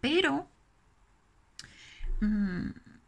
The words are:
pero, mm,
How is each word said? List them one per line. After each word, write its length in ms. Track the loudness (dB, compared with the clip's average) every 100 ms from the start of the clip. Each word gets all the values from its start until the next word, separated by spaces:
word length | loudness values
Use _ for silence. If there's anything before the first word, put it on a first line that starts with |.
pero, 480 | 2 4 4 2 -4 _ _ _ _ _ _ _ _ _ _ -20 -20 -20 -20 -8 -2 0
mm, 500 | 0 0 -2 -2 -6 -10 -18 -20